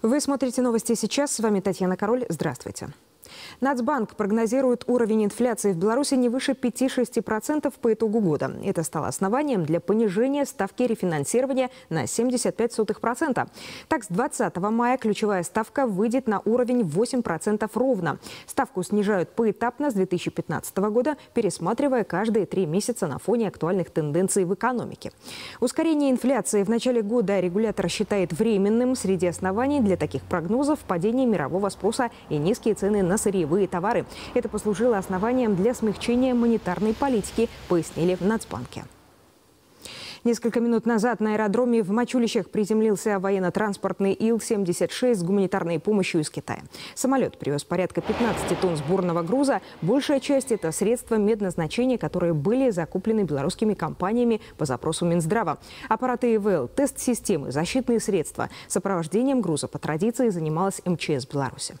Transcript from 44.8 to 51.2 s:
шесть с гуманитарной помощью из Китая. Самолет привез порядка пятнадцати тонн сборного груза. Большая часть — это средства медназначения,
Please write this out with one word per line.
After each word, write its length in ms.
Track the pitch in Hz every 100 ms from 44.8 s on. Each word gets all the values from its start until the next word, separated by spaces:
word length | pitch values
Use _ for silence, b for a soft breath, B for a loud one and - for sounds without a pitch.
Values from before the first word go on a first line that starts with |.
| 170
шесть 300 | - 254 226
с 20 |
гуманитарной 560 | 170 202 190 196 170 170
помощью 440 | 180 214 180 175
из 80 | 151
Китая. 320 | - - 113 - B B -
Самолет 420 | 254 269 175 -
привез 240 | - 143
порядка 380 | - 175 185 -
пятнадцати 560 | - 214 233 185 - 175
тонн 160 | 185 160
сборного 460 | 143 190 180 175
груза. 380 | 165 247 277 220 B B
Большая 360 | 160 254 262 285
часть — 320 | - 277 247
это 220 | 214 160
средства 440 | 160 196 240 -
медназначения, 840 | 226